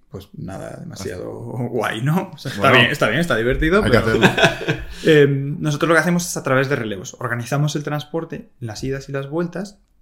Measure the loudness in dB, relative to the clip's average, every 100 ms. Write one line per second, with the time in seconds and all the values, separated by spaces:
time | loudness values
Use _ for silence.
0 | _ -18 -16 -14 -12 -12 -12 -14 -14 -10
1 | -10 -8 -10 -10 -10 -6 -4 -2 -2 -2
2 | 0 0 -2 -10 -10 0 4 6 6 4
3 | 0 2 2 2 2 2 4 4 4 2
4 | 2 4 4 4 2 2 -4 -4 -6 -2
5 | 4 6 6 4 -4 -4 -2 0 2 4
6 | 4 0 -2 -6 0 2 2 0 -2 -6
7 | -10 -8 -6 -4 -2 0 0 -2 -4 -6
8 | -6 -8 -8 -12 -14 -12 -10 -8 -6 -6
9 | -6 -8 -6 -4 -4 -6 -10 -14 _ _